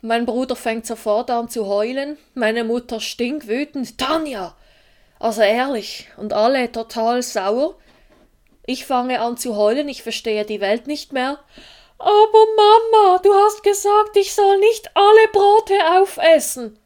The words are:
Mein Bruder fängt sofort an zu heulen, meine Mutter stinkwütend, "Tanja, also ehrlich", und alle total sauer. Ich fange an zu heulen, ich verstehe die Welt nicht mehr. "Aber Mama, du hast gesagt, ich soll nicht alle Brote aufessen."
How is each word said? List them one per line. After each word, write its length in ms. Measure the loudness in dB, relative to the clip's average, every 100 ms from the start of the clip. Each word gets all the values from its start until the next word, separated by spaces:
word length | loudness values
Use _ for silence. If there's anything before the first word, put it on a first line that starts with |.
Mein 240 | -2 -4 -2
Bruder 300 | -4 -6 -6
fängt 300 | -6 -8 -8
sofort 440 | -8 -2 -2 -2
an 180 | -6 -6
zu 180 | -8 -4
heulen, 520 | -2 -2 -6 -8 -12 _
meine 300 | -4 -2 -2
Mutter 360 | -4 -6 -6 -10
stinkwütend, 960 | -10 -6 -6 -6 -6 -6 -6 -8 -12 -8
"Tanja, 560 | -4 -4 -4 -10 -12 _ _ _ _ _ _ _
also 220 | -6 0
ehrlich", 680 | 0 2 -2 -4 -8 -16 -20 -14
und 160 | -6
alle 380 | 0 0 0 -4
total 520 | -8 -10 -4 -2 -2
sauer. 540 | -4 -6 -4 -2 -4 -8 _ _ _ _ _ _ _ _ -12
Ich 180 | -10
fange 360 | -4 -4 -4 -4
an 160 | -6 -6
zu 200 | -8 -2
heulen, 320 | 0 0 -4
ich 140 | -8
verstehe 420 | -12 -10 -6 -6
die 160 | -6 -6
Welt 260 | -2 -4 -4
nicht 260 | -12 -8
mehr. 280 | -6 -6 -8 _ -20 -20 _ _ _
"Aber 480 | 0 4 6 6 4 4
Mama, 600 | 6 6 4 4 4 4
du 100 | 4
hast 280 | 4 2 0
gesagt, 520 | -2 -2 0 0 2 0
ich 180 | -2
soll 240 | 0 2 4
nicht 320 | 2 0 -4
alle 340 | 2 6 6 6
Brote 420 | 4 4 4 2 0 2 2
aufessen." 800 | 2 0 4 4 2 -10 -14 _